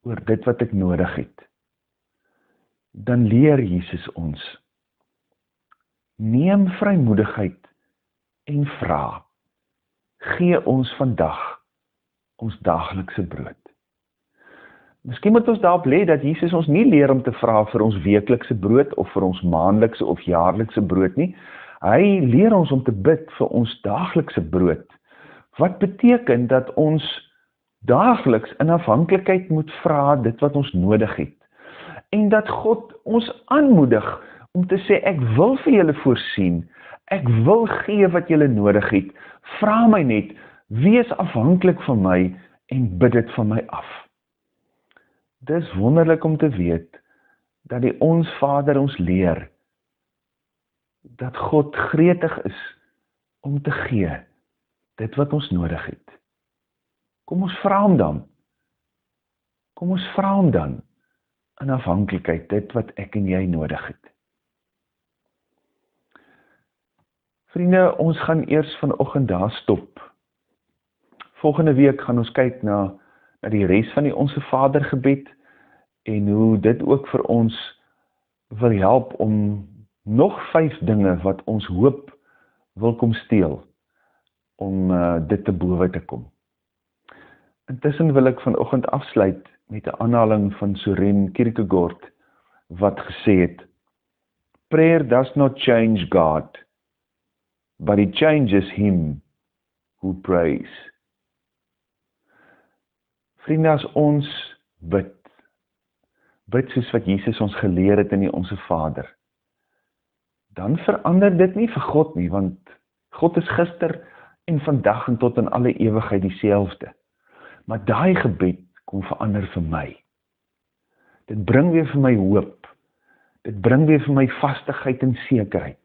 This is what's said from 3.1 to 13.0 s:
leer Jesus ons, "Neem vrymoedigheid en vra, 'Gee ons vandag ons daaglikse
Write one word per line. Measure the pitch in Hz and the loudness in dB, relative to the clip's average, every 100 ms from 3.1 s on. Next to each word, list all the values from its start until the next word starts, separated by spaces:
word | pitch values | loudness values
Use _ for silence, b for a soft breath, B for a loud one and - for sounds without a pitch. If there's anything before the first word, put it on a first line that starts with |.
| 123 113 | 2 4
leer | 117 151 139 | 6 6 4
Jesus | 104 90 87 80 - | 0 -4 -4 -12 -12
ons, | - 80 73 - - _ _ _ _ _ _ _ _ _ _ _ _ _ _ _ _ | -10 -10 -10 -14 -20 _ _ _ _ _ _ _ _ _ _ _ _ _ _ _ _
"Neem | 110 120 170 202 185 180 | -2 0 2 2 2 0
vrymoedigheid | 208 185 120 104 107 - 95 - _ _ _ _ _ _ _ _ - | 0 2 4 2 0 -2 -6 -6 _ _ _ _ _ _ _ _ -6
en | 147 143 - | -4 -4 -4
vra, | - 76 67 - _ _ _ _ _ _ _ _ _ _ | -4 -4 -4 -10 _ _ _ _ _ _ _ _ _ _
'Gee | - - 175 175 - | -10 -2 0 2 0
ons | 131 127 - | 0 -2 -4
vandag | 131 113 80 - - - _ _ _ _ _ _ _ _ | -4 0 -2 -4 -12 -14 _ _ _ _ _ _ _ _
ons | 113 - | -12 -4
daaglikse | 95 82 85 95 | -2 -2 -4 -8